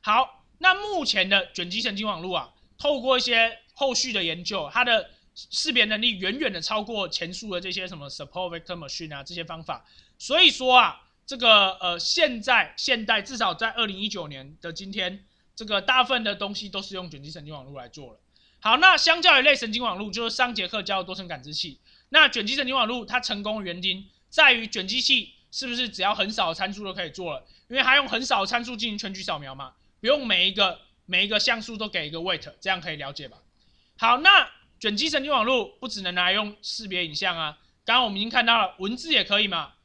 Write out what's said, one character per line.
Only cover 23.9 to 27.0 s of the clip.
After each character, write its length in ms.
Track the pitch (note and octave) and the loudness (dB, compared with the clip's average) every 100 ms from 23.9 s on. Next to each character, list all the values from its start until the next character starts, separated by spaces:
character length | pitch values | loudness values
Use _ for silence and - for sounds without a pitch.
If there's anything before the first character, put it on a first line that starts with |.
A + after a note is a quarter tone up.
| F#3+ G3+ _ _ | -6 -8 _ _
在 240 | - D4 | 4 6
于 160 | A#3+ A3 | 6 0
卷 180 | A3 F#3+ | -6 -4
积 140 | B3 | -2
器 360 | - C4 F#3+ _ _ | 0 0 -2 _ _
是 140 | - C4 | -10 -8
不 80 | |
是 140 | A#3+ B3 | -6 -6
只 140 | - | -2
要 120 | F#3 | -2
很 160 | G#3 F#3+ | 0 -4
少 200 | G#3+ F3+ | -2 -4
的 40 | |
参 200 | E3 F#3+ | -2 -6
数 100 | G3+ | -6
都 100 | G3+ | -10
可 120 | F#3 | -8